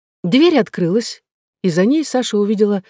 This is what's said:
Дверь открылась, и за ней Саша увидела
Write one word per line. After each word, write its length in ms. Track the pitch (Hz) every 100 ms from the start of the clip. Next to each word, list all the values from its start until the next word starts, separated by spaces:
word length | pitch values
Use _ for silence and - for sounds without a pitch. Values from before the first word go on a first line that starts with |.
| _ _
Дверь 360 | 175 254 339 302
открылась, 640 | 185 - 170 208 226 - _ _ _ _
и 80 | 185
за 140 | 160
ней 200 | 202 311
Саша 320 | 294 254 233 208
увидела 460 | 202 208 208 202 -